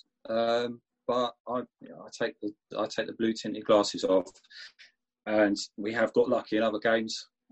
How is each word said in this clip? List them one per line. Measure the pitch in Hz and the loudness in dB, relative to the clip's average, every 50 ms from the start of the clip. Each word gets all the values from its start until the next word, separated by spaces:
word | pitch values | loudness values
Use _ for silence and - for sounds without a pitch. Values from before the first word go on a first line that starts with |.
| - _ _ _ - - | -18 _ _ _ -8 -4
Um, | 113 113 117 117 117 120 120 120 120 120 _ _ _ _ _ - | -2 0 2 2 2 0 0 -2 -6 -10 _ _ _ _ _ -2
but | 120 123 123 120 - _ _ 113 | 0 0 0 -2 -4 _ _ -6
I, | 123 127 120 - _ _ | -6 -6 -6 -8 _ _
you | - - | -20 -20
know, | 73 78 98 | -18 -18 -18
I | 113 - - 117 | -14 -8 -6 -4
take | 113 - _ | -4 -4 _
the, | - 104 - _ _ _ - 101 | -8 -10 -10 _ _ _ -6 -4
I | 107 | -4
take | 107 - - 107 - | -4 -4 -4 -6 -6
the | - | -4
blue | - 110 110 110 | -2 0 0 0
tinted | - - 107 104 - - | -2 -4 -8 -8 -4 2
glasses | - 110 104 101 - - 87 - | 4 6 6 6 4 0 -2 0
off, | 98 92 95 90 - - - _ _ - - - - - - - - _ _ _ _ _ _ - | 2 2 2 2 0 -8 -20 _ _ -20 -20 -20 -20 -20 -20 -20 -20 _ _ _ _ _ _ -6
and | 107 107 107 107 101 101 101 - - _ - | 0 2 4 4 4 2 0 -4 -8 _ -8
we | 101 107 113 | -6 -4 -2
have | 117 113 110 - | 0 0 2 4
got | 123 120 - | 2 2 4
lucky | - 113 - - 107 107 | 2 0 0 0 0 0
in | 113 | 2
other | 110 104 107 | 0 0 0
games. | - 117 113 113 110 110 - - - - _ _ _ _ | 2 2 2 2 0 -2 -6 -10 -12 -16 _ _ _ _